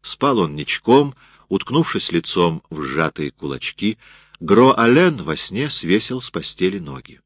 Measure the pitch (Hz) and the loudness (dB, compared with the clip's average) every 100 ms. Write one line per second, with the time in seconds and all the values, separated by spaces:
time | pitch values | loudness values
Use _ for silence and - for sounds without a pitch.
0 | - - 143 120 82 73 73 - - 131 | -12 -2 0 2 0 -4 -8 -6 4 4
1 | 143 - _ _ _ 98 - 143 160 - | 4 -6 _ _ _ -6 0 0 0 -4
2 | - 85 - 92 87 80 _ 78 69 71 | -2 -4 -2 0 0 0 _ -10 -6 -2
3 | 80 - 71 _ 73 67 - - 101 113 | -2 -4 -10 _ -10 -8 -10 -4 -4 -4
4 | - - _ _ 85 101 131 127 117 135 | -14 -20 _ _ 4 6 6 6 4 6
5 | 180 135 78 76 - 98 143 - 82 101 | 4 0 -6 -6 -6 -6 -6 -6 0 -2
6 | - 127 - 85 - - 92 98 82 127 | -2 -8 -8 -8 -8 -4 -4 -4 -10 -14
7 | - - | -16 -20